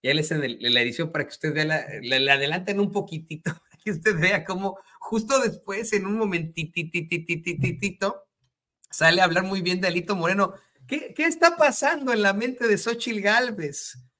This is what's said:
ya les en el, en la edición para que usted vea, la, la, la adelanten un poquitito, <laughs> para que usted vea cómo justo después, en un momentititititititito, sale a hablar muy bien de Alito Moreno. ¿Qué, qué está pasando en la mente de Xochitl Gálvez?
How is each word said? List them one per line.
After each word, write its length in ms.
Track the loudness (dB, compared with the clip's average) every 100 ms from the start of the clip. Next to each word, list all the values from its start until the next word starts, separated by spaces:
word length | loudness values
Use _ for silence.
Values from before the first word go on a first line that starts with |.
ya 100 | 2
les 180 | 0 0
en 120 | 0
el, 220 | -2 -2 2
en 80 |
la 80 | 4
edición 300 | 2 -2 -4
para 140 | -4 -6
que 60 |
usted 220 | -4 -2
vea, 120 | 0 0
la, 200 | 0 -2 -10
la, 180 | 0 2
la 140 | 4
adelanten 460 | 4 2 -2 -2 0
un 120 | 0
poquitito, 600 | 0 -4 -8 -10 -10 -10
<laughs> 180 | -10 _
para 140 | _
que 80 | -6
usted 260 | 0 0 2
vea 240 | 2 2 -2
cómo 320 | -4 -4 -6 -18 -16
justo 400 | -4 -4 2 2
después, 540 | 2 -2 -8 -6 -2
en 120 | -2 0
un 120 | -2
momentititititititito, 2000 | 0 -2 -4 -6 -6 -6 -6 -6 -4 -6 -4 -6 -4 -2 -2 -2 -6 -2 -4 -4 _ _ _ _ _ _ -12
sale 320 | 2 4 6
a 40 | 4
hablar 180 | 4
muy 180 | 0 -2
bien 200 | 0 0
de 60 | 0
Alito 280 | 0 -2 0
Moreno. 380 | 2 2 0 -2 _ _ -6
¿Qué, 260 | -6 -6 -2
qué 100 | 0
está 320 | 4 4 6
pasando 560 | 4 4 0 0 0
en 80 | 2
la 120 | 2
mente 340 | 2 -2 -2 2
de 100 | 2
Xochitl 440 | 2 -2 -4 0
Gálvez? 760 | 2 2 2 -4 -6 -6 -10 -12 -20